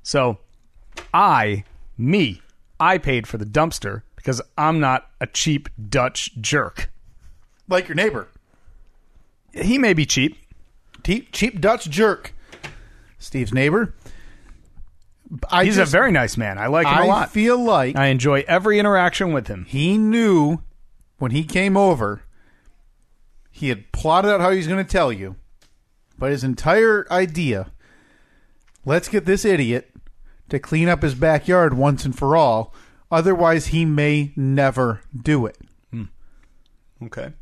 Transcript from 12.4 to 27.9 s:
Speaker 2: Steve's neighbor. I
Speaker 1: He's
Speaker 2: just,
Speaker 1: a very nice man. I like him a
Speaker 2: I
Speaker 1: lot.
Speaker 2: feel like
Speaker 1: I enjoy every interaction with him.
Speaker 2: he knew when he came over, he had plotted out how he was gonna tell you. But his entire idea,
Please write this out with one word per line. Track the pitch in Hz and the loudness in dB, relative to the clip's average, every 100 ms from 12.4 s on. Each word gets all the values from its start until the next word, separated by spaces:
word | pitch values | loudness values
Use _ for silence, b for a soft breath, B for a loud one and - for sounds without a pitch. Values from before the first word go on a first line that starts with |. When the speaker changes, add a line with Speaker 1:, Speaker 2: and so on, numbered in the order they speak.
| B B B B B B B B | B B B B B B B B
Speaker 2:
Steve's | - 131 113 | -10 -6 -2
neighbor. | 127 143 190 220 - b b b b b b _ - - _ - _ - 139 - | 0 0 0 -2 -8 b b b b b b _ -20 -20 _ -20 _ -18 -12 -2
I | 180 | 2
Speaker 1:
He's | 190 196 | 4 4
Speaker 2:
just, | 165 | 2
Speaker 1:
a | 165 | 2
very | 254 | 4
nice | 156 113 - | 2 0 -2
man. | 107 95 | -4 -4
I | 113 | -2
like | 156 | 0
him | 156 | 4
a | 147 | 4
Speaker 2:
I | |
Speaker 1:
lot. | 202 196 165 | 4 2 0
Speaker 2:
feel | 208 226 247 | 0 2 2
like | 233 175 127 | 2 2 2
Speaker 1:
I | 139 139 | 0 2
enjoy | 131 135 139 139 | 2 2 0 2
every | 180 208 208 | 0 2 2
interaction | 208 190 175 - 185 | 4 2 2 0 -2
with | 147 107 | -2 -4
him. | 98 90 | -12 -8
Speaker 2:
he | 135 165 214 | -2 0 2
knew | 214 233 226 175 147 165 - - - - _ _ | 2 2 4 4 2 -2 -8 -20 -20 -20 _ _
when | 127 | -4
he | 139 | -4
came | 156 190 196 | -2 -2 2
over, | 190 196 143 104 104 - - _ _ - _ _ _ _ _ _ - _ | 4 4 2 -2 -6 -14 -20 _ _ -20 _ _ _ _ _ _ -20 _
he | - 139 | -8 -6
had | 107 - | -6 -8
plotted | - 156 175 202 | -6 2 2 4
out | 202 | 2
how | 180 | 2
he | 190 | 0
was | 160 | -2
gonna | 190 | -4
tell | 180 190 143 | -2 0 0
you. | 104 95 92 - - _ _ _ _ _ - | -2 -10 -14 -20 -20 _ _ _ _ _ -6
But | 131 | -4
his | 143 | -2
entire | 131 123 156 202 226 208 - | -4 -2 2 4 4 2 0
idea, | 180 185 160 147 101 92 - b | -2 -2 -2 -4 -4 -8 -16 b